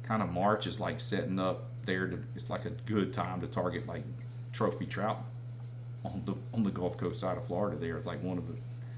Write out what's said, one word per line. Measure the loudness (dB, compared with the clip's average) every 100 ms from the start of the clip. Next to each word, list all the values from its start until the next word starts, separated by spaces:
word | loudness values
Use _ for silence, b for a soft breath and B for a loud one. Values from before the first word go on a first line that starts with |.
| 0
kinda | 2 4
March | 4 6 6 4
is | 0
like | 0 0
setting | 0 2 2 2
up | 2 0 -4 -4 0
there | 2 2
to, | 0 -4 -6
it's | -4
like | -4 -4
a | -4 2
good | 4 4
time | 2 0 0
to | -2
target, | 0 2 0 -2
like, | -4 -4 -6 -8 -8 -4
trophy | 2 2 2 -2
trout | 0 0 0 -4 -8 -8 -8 -8 -8 -8 -6
on | -6 -2 -2
the, | -2 -2
on | 2
the | 2
Gulf | 2 0 0
Coast | 0 0
side | 0 0
of | 0
Florida | 2 2 2
there. | 0 -2
It's | -2
like | -2
one | 0 0
of | -2
the, | -6 -6 -8 b